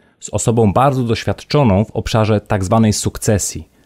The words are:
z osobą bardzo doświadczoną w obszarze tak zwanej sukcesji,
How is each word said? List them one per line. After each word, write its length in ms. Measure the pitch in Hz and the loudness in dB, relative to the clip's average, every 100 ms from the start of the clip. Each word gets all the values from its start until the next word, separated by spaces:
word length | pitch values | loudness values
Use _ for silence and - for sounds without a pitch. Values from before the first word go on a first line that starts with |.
| _ _ | _ _
z 100 | - | -10
osobą 440 | 104 - 117 107 | -4 0 2 2
bardzo 300 | 120 139 131 | 2 2 0
doświadczoną 840 | 117 110 - 98 - 147 127 92 110 | -2 -2 -4 -6 -2 0 2 2 0
w 60 | |
obszarze 500 | 110 - 113 107 104 | -4 -2 0 2 0
tak 220 | - 104 | -2 -4
zwanej 300 | 92 113 110 | 0 2 2
sukcesji, 760 | 101 101 - - 104 - - - _ | 2 -4 -4 -2 -2 -2 -8 -16 _